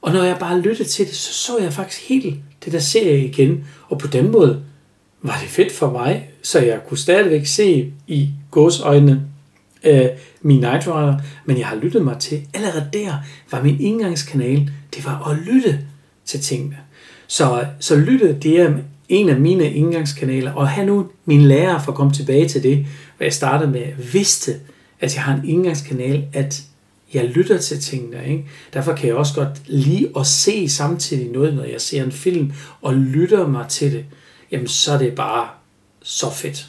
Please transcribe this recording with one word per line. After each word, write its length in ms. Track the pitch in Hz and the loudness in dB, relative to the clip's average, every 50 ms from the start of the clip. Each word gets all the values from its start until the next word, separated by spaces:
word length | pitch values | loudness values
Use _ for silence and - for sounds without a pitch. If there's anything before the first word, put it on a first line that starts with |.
Og 120 | - - 165 | 0 0 2
når 100 | 190 180 | 2 2
jeg 140 | 180 180 175 | 2 0 -2
bare 200 | 175 170 175 180 | -2 -2 0 0
lyttede 300 | 175 202 226 220 - - | 2 0 -2 -2 -4 -6
til 160 | - - 202 | -2 -2 -2
det, 100 | 180 - | -2 -2
så 180 | - - - - | -10 -10 -8 -8
så 240 | - - - 247 233 | -8 -6 -4 -2 -2
jeg 160 | 196 165 143 | -2 -2 -4
faktisk 360 | 170 190 - - - - - | -6 -8 -10 -10 -16 -6 -2
hele 260 | 262 269 - 175 143 - - - - _ - | -2 0 0 -2 -8 -8 -12 -18 -20 _ -10
det 80 | 165 156 | -6 -4
der 60 | 165 | -4
serie 460 | 147 - - 226 220 175 147 139 131 | -2 0 0 2 2 4 2 2 2
igen. 400 | 123 - - 135 143 175 - - - - - - _ | 0 2 2 2 2 2 -2 -6 -12 -20 -20 -8 _
Og 100 | - - | -8 -6
på 80 | - - | -6 -2
den 240 | - 127 131 202 | 0 2 2 4
måde 300 | 220 226 170 135 113 - - - - _ _ _ _ _ _ _ _ _ | 6 6 6 6 4 0 -8 -14 -20 _ _ _ _ _ _ _ _ _
var 160 | - 143 - 143 | -10 -8 -8 -8
det 80 | 143 - | -8 -6
fedt 220 | - - 185 185 | 0 0 0 0
for 200 | - - 160 135 | 0 -2 -2 -2
mig, 380 | 123 120 123 135 - - - - - _ - | -2 -2 -2 -2 -2 -2 -6 -14 -20 _ -10
så 160 | - - - | 0 2 2
jeg 200 | 127 120 113 - - - | 2 2 0 -2 -6 -10
kunne 100 | 143 139 | -8 -6
stadigvæk 480 | - - 175 196 208 185 156 147 143 | 0 2 4 4 4 4 2 0 0
se 480 | - - - 208 196 170 139 - - - - - - | -2 0 2 4 4 4 2 0 -2 -10 -16 -10 -4
i 220 | 160 143 139 143 - - - - | -2 0 0 0 -2 -8 -14 -2
gåseøjne, 720 | - 165 151 170 170 - - 147 143 143 143 143 131 131 - - - - _ _ _ _ _ _ _ _ - | 4 4 6 6 4 2 0 4 6 6 8 6 6 4 0 -8 -14 -20 _ _ _ _ _ _ _ _ 2
øh, 220 | 160 147 135 127 127 131 - - - _ _ | 4 6 6 4 2 0 -6 -16 -20 _ _
min 160 | - 151 139 127 | 2 4 4 4
Knight 300 | 120 120 127 - - 180 | 4 2 0 -2 -2 -2
Rider, 320 | 165 156 147 143 139 139 - - - - - | -2 0 2 0 0 0 -4 -8 -14 -14 -2
men 120 | - 131 123 | -2 -2 -2
jeg 100 | 113 - | -2 -4
har 80 | 110 | -6
lyttet 260 | 110 - - - 220 | -4 -4 0 0 2
mig 160 | 170 135 - - | 0 0 -2 -4
til. 220 | - - 151 147 - - - | -6 -6 -6 -8 -8 -10 -10
Allerede 360 | 196 214 202 160 156 143 143 - | -6 -6 -4 -4 -4 -6 -6 -6
der 200 | 208 208 196 147 143 - - - - _ _ | -6 -6 -4 -6 -8 -8 -12 -18 -20 _ _
var 120 | - 127 131 | -8 0 2
min 180 | 147 143 139 | 2 2 2
indgangskanal, 920 | - 202 220 233 220 185 170 147 - - - 135 123 123 135 147 143 - - - - - - | 0 0 0 0 -2 -2 -2 -4 -6 -4 -4 -2 0 2 2 0 0 0 -4 -10 -16 -16 -14
det 100 | - - | -12 -8
var 240 | 139 143 143 - 151 | -8 -8 -6 -4 -4
at 80 | 151 156 170 190 247 | -4 -4 -2 2 2
lytte 260 | 262 254 214 139 - - - - - _ _ _ _ _ | 2 2 2 0 -2 -6 -12 -16 -20 _ _ _ _ _
til 160 | - - 139 | -10 -8 -8
tingene. 360 | 143 - 139 - 139 143 - - - _ _ _ - - - - _ _ | -6 -4 -6 -6 -6 -8 -10 -14 -18 _ _ _ -20 -20 -20 -20 _ _
Så, 380 | - - 147 123 120 120 123 143 - - | -2 0 2 2 2 0 -4 -6 -8 -10
så 160 | - - 165 | -2 2 4
lytte, 420 | 143 147 196 262 262 220 175 143 - - | 4 4 4 4 4 4 2 2 0 0
det 180 | 156 160 175 | 2 4 4
er 120 | 175 160 147 139 - - - _ _ _ | 4 4 2 -2 -4 -10 -18 _ _ _
en 200 | 180 196 208 175 | 0 2 4 4
af 100 | 143 127 | 4 4
mine 340 | 143 165 185 185 160 143 - | 4 4 4 2 2 0 2
indgangskanaler. 800 | 143 151 170 170 165 156 143 - - 135 131 131 131 127 135 143 | 0 0 0 0 -2 -4 -4 -6 -4 -4 -2 -2 -2 -4 -4 -2
Og 160 | 147 143 143 | -2 0 0
have 180 | 143 196 196 196 | 0 0 0 0
nu 200 | 202 202 185 180 - _ _ | 0 0 0 -4 -8 _ _
min 160 | - 151 143 | 4 6 8
lærer, 380 | 147 139 135 143 170 185 180 156 | 8 8 8 6 4 2 0 0
for 120 | 143 143 | -2 -6
at 60 | 135 - | -2 0
komme 160 | 143 139 - | 2 2 2
tilbage 340 | - 139 139 131 143 160 - | 0 -2 2 2 2 2 2
til 160 | - 139 123 | 0 0 2
det, 220 | 127 139 143 139 - - - - - _ _ | 2 2 2 0 -4 -10 -16 -20 -20 _ _
hvad 80 | 160 | -4
jeg 80 | 156 - | -4 -4
startede 380 | - - 139 135 151 160 143 | -2 -2 0 0 0 0 0
med, 120 | 123 123 120 135 - - 123 123 | -2 -2 -6 -8 -10 -12 -12 -2
vidste, 440 | 131 196 202 - - - - - - - - - - _ _ _ _ _ | -2 0 0 0 -2 -2 -2 -6 -6 -8 -10 -20 -20 _ _ _ _ _
at 160 | - 139 - | -6 -4 -4
jeg 80 | 143 - | -4 -2
har 100 | 139 139 | -2 -2
en 160 | 139 143 - | -2 -2 -2
indgangskanal, 760 | 156 175 185 180 160 143 - - 139 123 123 131 139 147 139 - - | 0 0 0 0 -2 -4 -6 -8 -8 -6 -2 -2 -2 -2 -2 -4 -4
at 300 | 139 139 143 - - - _ _ _ _ _ _ _ _ _ - | -4 -4 -4 -6 -10 -12 _ _ _ _ _ _ _ _ _ -4
jeg 120 | 135 120 | -2 -2
lytter 320 | 120 123 170 185 - 208 180 | 0 0 0 2 2 2 0
til 220 | - - 151 143 | 0 -4 -6 -8
tingene, 380 | 143 - - 131 120 117 120 131 131 135 | -8 -8 -8 -10 -10 -10 -14 -12 -6 -6
ikke? 180 | 151 160 143 - - - - - - | -4 -6 -6 -10 -18 -20 -20 -10 -8
Derfor 200 | 135 139 165 151 | -6 -4 -4 -4
kan 140 | 139 143 123 | -2 -2 -2
jeg 80 | 117 | 0
også 180 | 127 147 143 - | 0 0 0 0
godt 280 | 156 139 143 - - - | -2 -4 -4 -4 -10 -12
lide 440 | - - 139 131 143 170 202 285 - - 143 | -2 0 2 2 4 4 2 0 0 -2 -2
at 80 | 135 - | 0 0
se 420 | - - - 202 214 220 185 143 | 0 2 2 2 2 2 -2 -2
samtidig 640 | - - 147 151 170 170 - - - 135 123 120 | -2 -2 -2 -2 -2 -4 -4 -4 -4 -4 -4 -4
noget, 220 | 120 127 139 156 147 | -2 0 0 0 0
når 100 | 131 123 | -2 -4
jeg 180 | 123 120 117 | -6 -8 -8
ser 220 | - - - 139 131 | -8 -6 -4 -4 -4
en 80 | 127 | -4
film, 420 | 135 - - 185 180 170 147 143 143 - - - - _ | -6 -4 -4 -2 0 0 -2 -4 -6 -10 -16 -20 -20 _
og 120 | - 143 131 | -4 0 2
lytter 540 | 135 135 131 135 151 170 180 214 202 180 151 | 2 2 2 2 0 2 4 2 2 2 0
mig 180 | 131 120 120 - | -2 -4 -4 -6
til 220 | - - 147 139 | -6 -2 -2 -2
det. 140 | 139 - - - - _ _ _ _ _ _ _ | -2 -2 -8 -12 -20 _ _ _ _ _ _ _
Jamen, 160 | - 135 123 120 | -8 -8 -6 -6
så 240 | - - - - | -4 -2 -2 0
er 60 | 147 139 | 0 0
det 180 | 135 120 - | 0 0 -2
bare 320 | - 117 - 110 120 120 - - _ _ _ _ _ _ _ _ _ _ | -4 -6 -4 -4 -4 -4 -6 -10 _ _ _ _ _ _ _ _ _ _
så 280 | - - - - - - | -10 -8 -6 -6 -6 -6
fedt 340 | - - 151 143 - - | -8 -8 -8 -10 -10 -16